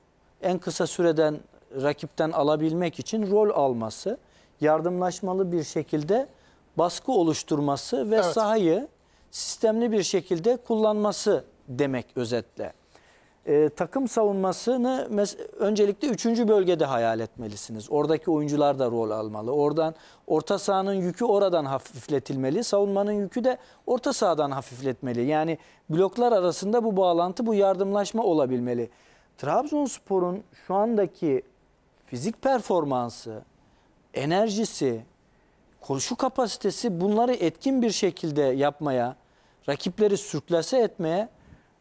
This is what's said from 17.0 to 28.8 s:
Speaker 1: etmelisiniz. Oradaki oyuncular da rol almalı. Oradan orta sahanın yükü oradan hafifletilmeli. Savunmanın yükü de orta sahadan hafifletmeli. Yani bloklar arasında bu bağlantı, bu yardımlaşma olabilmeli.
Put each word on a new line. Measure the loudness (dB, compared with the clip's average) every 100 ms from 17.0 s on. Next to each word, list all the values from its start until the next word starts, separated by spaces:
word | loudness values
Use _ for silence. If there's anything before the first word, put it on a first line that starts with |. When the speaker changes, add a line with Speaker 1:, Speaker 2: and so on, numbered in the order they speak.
| 0 0
Speaker 1:
etmelisiniz. | -4 -8 -12 -10 -12 -12 -4
Oradaki | -2 0 0 0
oyuncular | 0 0 2 2 2
da | 0
rol | 0 -2
almalı. | -2 -6 -6 -4
Oradan | 0 0 2 -2 -4 -16 -20 -2
orta | -2 0 -2
sahanın | 0 0 0
yükü | -2 -2 -2
oradan | 2 4 4 2
hafifletilmeli. | 0 -4 -6 -14 -4 -2 -2 -2 -2 0
Savunmanın | 0 2 2 0 0
yükü | -2 -4 -2
de | -2 -2 -6 -14 -4
orta | -2 0
sahadan | 0 2 2 0
hafifletmeli. | -2 -8 -6 -6 -4 -4 -2
Yani | 0 0 0 -4 -8 _ -4
bloklar | 0 2 2 2
arasında | 4 2 0 0 0
bu | 2 2
bağlantı, | 4 4 0 -2 0
bu |
yardımlaşma | 4 4 2 0 0 -2 0
olabilmeli. | 2 2 2 0 -2 -2